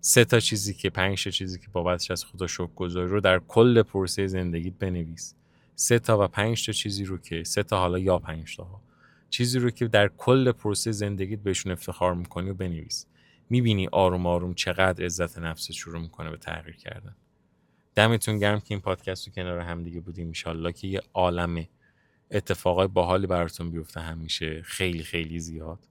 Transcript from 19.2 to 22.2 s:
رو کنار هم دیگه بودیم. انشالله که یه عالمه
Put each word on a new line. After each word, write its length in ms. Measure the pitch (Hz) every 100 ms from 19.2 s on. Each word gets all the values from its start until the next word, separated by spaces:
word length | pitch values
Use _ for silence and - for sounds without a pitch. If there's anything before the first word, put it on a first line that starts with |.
| -
رو 60 |
کنار 260 | 95 90 87
هم 240 | 87 85
دیگه 160 | 85 85
بودیم. 280 | 87 85 85
انشالله 440 | 82 85 82 85
که 160 | 85 95
یه 140 | 95 -
عالمه 560 | 98 90 87 85 85 82 _ _ _ _ _